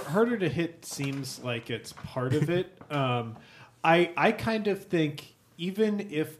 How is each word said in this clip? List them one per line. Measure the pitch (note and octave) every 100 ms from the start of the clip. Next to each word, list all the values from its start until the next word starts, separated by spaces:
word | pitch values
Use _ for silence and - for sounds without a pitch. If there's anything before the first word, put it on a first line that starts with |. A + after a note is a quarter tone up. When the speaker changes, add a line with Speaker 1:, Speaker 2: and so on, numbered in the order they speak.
| -
Speaker 1:
harder | F3 A#3 A#3
to | E3+
hit | C3 E3 -
seems | - - C#3 C#3 B2+ -
like | B2 A#2 -
it's | A2+ -
part | - - C3 B2+
of | D3 D3
it. | F3 F3+ -
Speaker 2:
<laughs> | -
Speaker 1:
Um, | D3 C3 B2 A2+ A2+ - - - _
I, | E3 E3+ E3+ -
I | F3
kind | A3 A3+ A3 G#3
of | G3 -
think | F3 D3+ D3 - _ _ -
even | F3 F#3+ A3 G3+ D3+
if | D3+ D3+